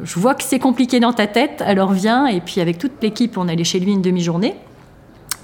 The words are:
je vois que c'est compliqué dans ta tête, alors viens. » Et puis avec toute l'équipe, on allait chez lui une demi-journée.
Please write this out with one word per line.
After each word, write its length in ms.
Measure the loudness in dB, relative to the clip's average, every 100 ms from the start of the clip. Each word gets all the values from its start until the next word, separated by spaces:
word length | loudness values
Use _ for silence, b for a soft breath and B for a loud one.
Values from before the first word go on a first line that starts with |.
je 160 | -10 0
vois 160 | 0 0
que 80 |
c'est 160 | -2 0
compliqué 400 | 0 0 2 4
dans 140 | 2
ta 120 | 2 0
tête, 380 | 0 0 -2 0
alors 280 | 2 2
viens. » 340 | 2 2 2 2
Et 140 | 0
puis 200 | -2 -2
avec 160 | -2 -2
toute 240 | -4 -4
l'équipe, 340 | -4 -2 -2 0
on 120 | -2
allait 160 | 0
chez 160 | 0 0
lui 120 | 0
une 120 | 0
demi-journée. 500 | 2 0 0 0 -2 -4 -14 -20 -20 -20 -20 -20 -16 -16